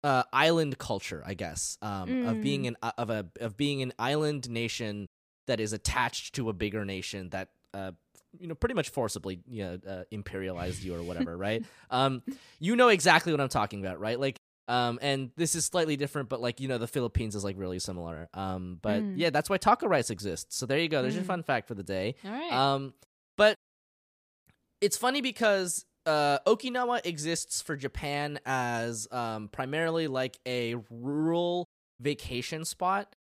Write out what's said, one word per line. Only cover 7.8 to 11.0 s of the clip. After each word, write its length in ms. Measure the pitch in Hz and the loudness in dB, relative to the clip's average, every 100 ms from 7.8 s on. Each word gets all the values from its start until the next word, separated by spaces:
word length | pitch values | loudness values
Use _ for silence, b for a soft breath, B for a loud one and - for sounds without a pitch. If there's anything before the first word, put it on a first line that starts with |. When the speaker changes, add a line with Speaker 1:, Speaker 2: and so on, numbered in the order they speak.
| 95 87 _ - _ 175 | -10 -10 _ -20 _ -16
Speaker 1:
you 100 | 175 | -12
know, 60 | |
pretty 200 | 156 240 | -2 0
much 140 | 233 143 | 0 -2
forcibly, 500 | - 113 - 95 92 - | 0 0 -2 -6 -8 -10
you 160 | 113 | -6
know, 140 | 95 92 95 | -6 -6 -8
uh, 160 | 95 92 | -10 -8
imperialized 680 | 107 98 98 95 87 90 90 | -10 -8 -6 -4 -4 -4 -4
you 120 | 92 | -6
or 80 | 85 | -6